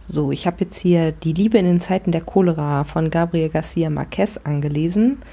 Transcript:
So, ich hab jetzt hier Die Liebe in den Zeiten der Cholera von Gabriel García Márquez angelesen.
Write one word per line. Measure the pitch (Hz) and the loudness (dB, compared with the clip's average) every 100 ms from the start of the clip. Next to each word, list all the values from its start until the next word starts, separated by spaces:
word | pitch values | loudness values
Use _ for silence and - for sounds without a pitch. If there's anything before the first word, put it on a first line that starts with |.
| - | -6
So, | 151 139 | -2 -2
ich | 143 180 | -2 -4
hab | 175 | -4
jetzt | 180 - | -6 -2
hier | 185 170 160 | 2 4 2
Die | 156 160 | -2 -2
Liebe | 160 220 226 | 0 4 4
in | 180 | 4
den | 175 | 2
Zeiten | - 185 180 | 2 -2 0
der | 160 | -2
Cholera | - 196 180 156 147 143 | 0 2 2 2 0 -2
von | 147 160 160 | -2 -2 0
Gabriel | 165 170 170 160 | 0 0 0 0
García | 156 - 170 160 | -2 -4 -2 -2
Márquez | 147 147 - 202 - | -2 -4 -2 -2 -2
angelesen. | 151 147 147 147 165 202 240 277 - | -4 -2 -2 -2 0 2 2 0 -6